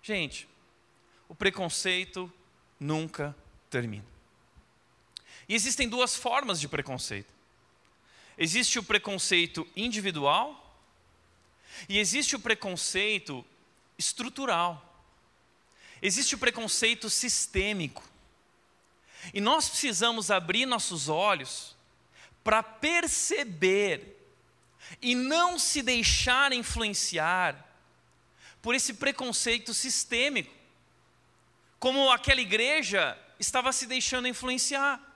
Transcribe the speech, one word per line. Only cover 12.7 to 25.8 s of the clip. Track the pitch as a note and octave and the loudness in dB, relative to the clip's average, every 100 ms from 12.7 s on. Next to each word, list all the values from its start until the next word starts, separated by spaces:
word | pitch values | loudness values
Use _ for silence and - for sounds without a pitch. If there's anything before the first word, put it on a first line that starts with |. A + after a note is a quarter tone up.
| F3+ - F#3 G#3 G#3 - C3 - _ _ _ _ - | -4 -2 0 0 -2 -6 -12 -12 _ _ _ _ -6
estrutural. | - - B3 - C4+ F3 F3 D#3+ - - _ _ _ _ _ _ _ _ - - | -4 -4 -8 -6 0 2 0 -2 -16 -20 _ _ _ _ _ _ _ _ -20 -4
Existe | G3+ G3 C4 C#4+ | 0 2 0 2
o | |
preconceito | B3 A#3 A3 - A3+ A#3 A3 | 0 0 -2 0 2 0 -2
sistêmico. | - B3 - - F#3+ G3 G#3 D3 - - - _ _ _ _ _ _ _ _ _ - F3 | -2 0 -2 0 -2 0 -2 -4 -8 -20 -20 _ _ _ _ _ _ _ _ _ -18 -10
E | G3+ | -2
nós | G#3 D#4 - | 2 2 2
precisamos | - C#4+ G3+ A#3 A3+ F3+ | -2 -2 0 0 0 0
abrir | G3 E3+ G#3 C4 | 0 2 -2 0
nossos | A#3 - E3+ C#3 | -2 -2 -4 -2
olhos | D#3 G#3 F3+ B2+ - - - _ _ _ - - _ | 0 2 0 -2 -12 -14 -20 _ _ _ -20 -20 _
pra | G#3+ G#3+ | 2 2
perceber | A3 - D4+ E4+ E4+ - - G4+ C4+ E3 F#3 G3 G3+ D3 - - - _ _ _ _ _ - - | 2 -4 0 2 2 -2 0 -2 -4 0 2 4 2 -2 -8 -20 -20 _ _ _ _ _ -20 -6
e | B3 B3 | 0 0
não | B3+ D#4+ F4+ F4 | 2 2 2 2
se | - D4+ | 0 0